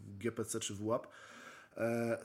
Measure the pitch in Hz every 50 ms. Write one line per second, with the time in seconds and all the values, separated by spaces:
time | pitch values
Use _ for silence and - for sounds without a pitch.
0 | 101 101 101 98 101 117 110 - 110 107 - 113 - - 107 98 104 107 117 127
1 | - - - - - - - - - - - - - - - - 107 117 117 117
2 | 117 117 117 -